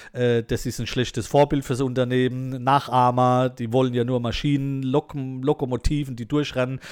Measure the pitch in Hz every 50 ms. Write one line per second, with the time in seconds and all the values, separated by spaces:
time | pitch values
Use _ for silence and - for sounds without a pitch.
0 | - - - 123 123 120 120 117 113 - 123 - - 123 - - 117 - - 127
1 | 120 - - 131 - - - 143 147 143 156 139 135 - 131 120 139 127 123 127
2 | 123 123 123 127 127 123 127 127 131 131 131 127 120 131 139 139 - - 120 127
3 | 123 123 123 127 127 127 127 127 131 127 127 - 117 110 117 131 131 127 123 120
4 | 117 123 127 120 120 117 110 - - 147 143 139 139 139 135 135 135 131 131 151
5 | - - 151 147 131 131 131 127 131 143 151 - 139 123 127 117 - - 151 143
6 | 147 135 123 117 117 - 147 147 143 - - 127 127 127 131 131 - -